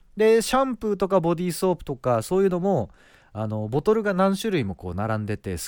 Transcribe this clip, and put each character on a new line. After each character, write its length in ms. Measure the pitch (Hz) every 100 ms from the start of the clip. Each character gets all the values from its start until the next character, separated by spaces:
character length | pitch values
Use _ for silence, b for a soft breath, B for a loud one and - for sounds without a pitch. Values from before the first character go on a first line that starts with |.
| _ -
で、 240 | 220 226
シ 140 | 214 254
ャ 80 | 269
ン 100 | 233
プ 180 | 214
ー 20 | 196
と 100 | 190
か 140 | 190
ボ 140 | 170 170
デ 80 |
ィ 40 | 180
ー 40 |
ソ 200 | 156 185
ー 20 | 175
プ 100 | -
と 100 | 127
か、 260 | 131 117
そ 180 | - 185
う 40 |
い 40 | 196
う 20 |
の 100 | 180
も、 300 | 196 165 98 b b b b
あ 160 | 104 110
の、 220 | 107 107
ボ 120 | 135
ト 120 | 214
ル 100 | 220
が 100 | 208
何 240 | 180 196 196
種 140 | 226
類 120 | 180 101
も 100 | 92
こ 160 | 92
う 40 | 92
並 260 | 110 110
ん 40 | 104
で 120 | 104
て、 140 | 98
好 120 | 87